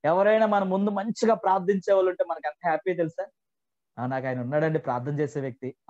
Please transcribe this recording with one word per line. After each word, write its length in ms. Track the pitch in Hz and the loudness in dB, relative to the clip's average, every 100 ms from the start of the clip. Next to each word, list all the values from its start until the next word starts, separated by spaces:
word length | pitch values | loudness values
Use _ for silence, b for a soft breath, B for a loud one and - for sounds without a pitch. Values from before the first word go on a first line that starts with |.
ఎవరైనా 420 | 147 180 208 220 214 | 0 4 4 4 4
మన 180 | 208 | 2
ముందు 260 | 190 190 208 | 2 0 0
మంచిగా 440 | 202 220 - 226 | -2 -4 -2 2
ప్రార్థించే 600 | 220 190 190 180 196 202 | 2 2 0 2 0 2
వాళ్ళు 160 | 196 185 | 2 2
ఉంటే 140 | 180 | 0
మనకు 220 | 175 160 151 | -2 -4 -8
ఎంత 200 | - 175 | -6 -2
హ్యాపీ 280 | 156 190 | -2 -2
తెలుసా? 320 | 175 160 170 196 _ _ _ _ _ _ - | -2 -2 -4 -12 _ _ _ _ _ _ -8
"ఆ, 80 | 123 | -4
నాకు 200 | 131 131 | -4 -4
ఆయన 140 | 127 | -4
ఉన్నాడండి 380 | 120 151 160 156 | -2 0 0 -2
ప్రార్థన 400 | 151 123 131 147 | -2 -6 -4 -4
చేసే 220 | 151 143 | -4 -4
వ్యక్తి" 340 | 135 120 127 - - | -8 -8 -12 -12 -10